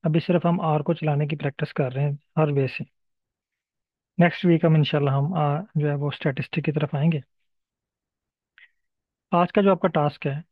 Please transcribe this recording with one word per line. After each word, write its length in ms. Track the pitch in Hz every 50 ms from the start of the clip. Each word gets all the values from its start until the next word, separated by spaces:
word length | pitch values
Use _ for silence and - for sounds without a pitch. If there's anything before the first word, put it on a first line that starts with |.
| -
अभी 180 | 165 151 170
सिर्फ 260 | - - 175 170 -
हम 140 | 170 170 175 175
R 160 | 160 151 151 143
को 120 | - 170
चलाने 320 | - 160 151 143 143 151
की 80 | 143 160
practice 360 | 147 - 143 - - 160 - -
कर 180 | - 139 127 127
रहे 120 | 131 143
हैं 140 | 147 143 143 _ _ _ 156
हर 120 | 156 147 143
वे 140 | 139 135 127
से। 160 | - - - _ _ _ _ _ _ _ _ _ _ _ _ _ _ _ _ _ _ _ _ _ _ _ _ _ _
Next 280 | - 170 175 - - -
week 200 | 175 170 160 175
हम 100 | 165 160
इंशाल्लाह 400 | 156 147 - - 147 143 143 135
हम, 180 | 139 139 160 190
आ, 260 | 160 151 143 143 151 196 _ _
जो 100 | 156 147
है 80 | 147 143
वो 140 | 143 143 143 -
statistic 520 | - - 151 131 - 139 - - 165 143
की 60 | 160
तरफ 240 | 143 151 156 - -
आएंगे। 260 | 139 143 170 160 143 - _ _ _ _ _ _ _ _ _ _ _ _ _ _ _ _ _ _ _ _ _ _ _ _ _ _ - - _ _ _ _ _ _ _ _ _ _ _ _ _
आज 200 | - 175 175 175
का 100 | - 214
जो 100 | 196 196
आपका 160 | 190 170 - 185
task 360 | - 165 147 147 - - -
है 160 | 147 135 151 170 _